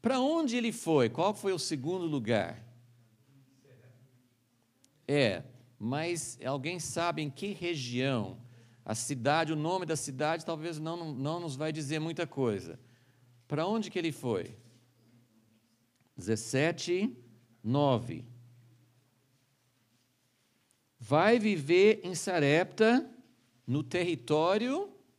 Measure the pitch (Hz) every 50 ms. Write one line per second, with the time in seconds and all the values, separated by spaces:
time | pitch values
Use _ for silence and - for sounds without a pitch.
0 | - 233 269 254 254 277 320 330 320 262 226 247 233 226 - - - 165 160 143
1 | 123 110 117 - 165 202 214 - - 196 190 170 - - 165 143 123 151 180 190
2 | 175 165 151 139 113 104 120 107 92 85 87 - - - - - _ _ _ _
3 | _ _ _ _ _ _ _ - _ _ _ _ _ 135 131 - _ - - _
4 | - _ _ _ _ _ _ _ _ _ _ _ _ _ _ _ _ _ _ _
5 | _ - 135 147 135 110 95 85 - - - - - _ _ _ 104 113 131 147
6 | 160 170 175 165 - - - - - 127 139 143 127 156 175 175 156 - - 170
7 | 170 170 165 151 156 147 135 - - 202 202 - 175 175 175 151 131 120 120 123
8 | 127 139 135 117 104 95 92 - - - - - - _ - _ _ - 110 107
9 | - - 143 127 113 139 147 160 165 151 160 151 151 160 180 190 180 156 160 147
10 | - - 135 131 151 151 165 170 160 - 165 156 151 170 170 151 156 160 165 175
11 | 170 160 147 123 135 143 160 175 175 165 135 127 151 160 156 156 151 135 151 160
12 | 156 160 165 151 170 - - - 135 120 104 98 90 82 82 - - - - _
13 | _ _ _ _ _ _ _ _ _ _ 147 147 160 190 214 226 208 - - 185
14 | 165 165 143 - - 123 110 92 87 - - - - - - - _ _ _ _
15 | _ _ _ _ _ _ _ _ _ _ _ _ _ _ _ _ _ _ _ _
16 | _ _ _ - 90 95 113 104 - - - 131 143 165 170 165 - 175 175 180
17 | 202 220 - - - - - - _ _ _ _ _ 110 123 143 147 143 131 110
18 | 117 120 82 80 - - - - - - - - - _ - _ _ _ _ _
19 | _ _ _ _ _ _ _ _ _ _ _ _ _ _ _ _ _ _ _ _
20 | _ _ _ _ _ _ _ _ _ _ _ _ _ _ _ _ _ _ _ _
21 | 120 107 135 151 175 208 233 240 208 214 202 165 143 139 175 180 196 214 220 214
22 | - 175 185 - - - 185 175 147 139 147 160 185 185 - - 220 220 240 262
23 | - - - - - _ _ _ _ _ _ _ _ - 123 147 151 117 - 180
24 | 180 180 170 - - - 151 151 160 175 190 214 226 247 269 339 403 392 - -
25 | _ _ _